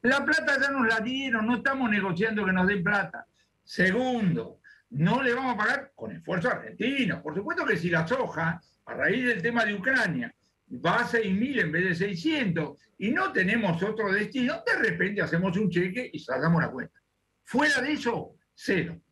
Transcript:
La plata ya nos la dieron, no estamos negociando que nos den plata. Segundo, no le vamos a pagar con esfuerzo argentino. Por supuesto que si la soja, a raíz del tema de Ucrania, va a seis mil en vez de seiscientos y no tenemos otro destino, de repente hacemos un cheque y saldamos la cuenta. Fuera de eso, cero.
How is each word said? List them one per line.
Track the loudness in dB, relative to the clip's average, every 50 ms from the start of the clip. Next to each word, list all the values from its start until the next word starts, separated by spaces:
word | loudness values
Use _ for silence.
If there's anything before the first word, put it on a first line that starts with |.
| 4
La | 2 2 2 2
plata | 2 0 2 2 0 0 2
ya | 0 0
nos | 0 2 2
la | 2 2 2
dieron, | 0 -2 -4 -4 -2 -2 0 0 0
no | 0 0
estamos | 0 0 -2 0 0 0 0
negociando | 0 0 0 0 0 0 0 0 0 0 0
que | 0
nos | 2 2 2
den | 2 2 2 0
plata. | 0 0 0 -2 -4 -8 -14 -16 _ _ _ _ _ _ _ _
Segundo, | -12 0 2 2 2 4 2 0 0 0 2 2 2 0 0 -4 -8 -14 _ _ -20 -20 _ _ _
no | -2 0 2 2 2 2 2
le | 0 0
vamos | 0 0 -2 -2
a |
pagar | 0 0 0 0 -2 -4 -10 _
con | -14 -12 -12
esfuerzo | -12 -12 -8 -4 -4 0 0 0
argentino. | -2 -2 -6 -14 -6 -2 -2 -2 0 0 0 0 0 -4 -6
Por | -6 -6
supuesto | -6 -4 -2 -2 -2 0
que | 0 0
si | 0 2 2
la | 2 2 2
soja, | 0 0 -2 -2 -4 -2 -2 -2 -2 -2 -4 _ _ _ _ _
a | -12 -6
raíz | -2 0 0 2 2 2
del | 0 0 0
tema | 0 0 0 2 0
de | 0 -2
Ucrania, | -2 0 0 2 2 2 0 0 -2 -4 -6 -10 _ _ _ _ _ _ _ -14 -4 0
va | 0 2
a | 2 0
seis | 2 0 0 2 2 0
mil | 0 0 0 0
en | 0 0 0
vez | 0 0 0
de | 0 0
seiscientos | 0 -2 -2 -2 -2 0 0 0 2 0 0 0 -2 -2 -4 -8 _ _ _ _ _
y | -2 0
no | 2 2 0 2
tenemos | 2 2 2 2 2 2 2 0 0 0
otro | 0 -2 -2 -2 0 0 0
destino, | 0 0 -2 -2 -2 0 0 -2 -2 -2
de | -2 0 2 2 0
repente | 0 0 -2 -2 0 -2 -2
hacemos | 0 0 0 0 2 0
un | 0 0 2
cheque | 2 2 0 0 -2 -6 -8 -8 -10
y | -12
saldamos | -6 -4 -2 0 2 4 4 4
la | 2 0
cuenta. | -4 -8 -10 -12 _ _ _ _ _ _ _ _ _ _ _
Fuera | 0 2 4 4 4 4 2
de | 2 0 -2
eso, | 0 0 -2 -2 -2 -6 -10 -16 _ _ _ _
cero. | -8 -2 0 0 0 0 -2 -6 -14 _ _